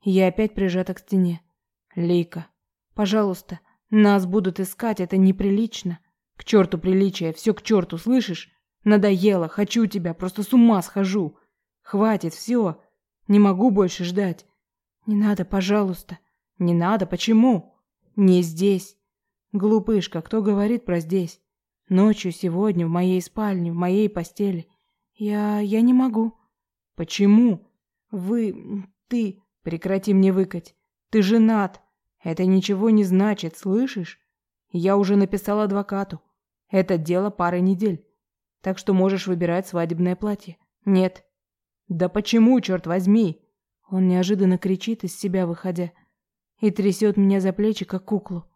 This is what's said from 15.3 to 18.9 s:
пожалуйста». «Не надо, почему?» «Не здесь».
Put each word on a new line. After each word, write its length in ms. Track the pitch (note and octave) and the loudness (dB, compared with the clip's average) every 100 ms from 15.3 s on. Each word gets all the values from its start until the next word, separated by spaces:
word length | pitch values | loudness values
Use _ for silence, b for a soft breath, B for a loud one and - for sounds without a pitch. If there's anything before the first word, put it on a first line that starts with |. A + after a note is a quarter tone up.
| G3 | 0
пожалуйста». 760 | F3 G3 F#3 G#3 G3 F3 - F3 _ _ _ _ | -2 -4 0 0 0 -4 -12 -20 _ _ _ _
«Не 160 | F3 | 0
надо, 320 | E3+ F3 A3 F#3 | 2 0 -2 -2
почему?» 680 | F3+ - A3 B3 G#3 - _ _ _ _ - | -4 2 4 4 2 -4 _ _ _ _ 2
«Не 260 | F#3+ F3+ | 4 4
здесь». 540 | E3+ D#3+ G3 F#3+ F3 | 2 0 0 0 -4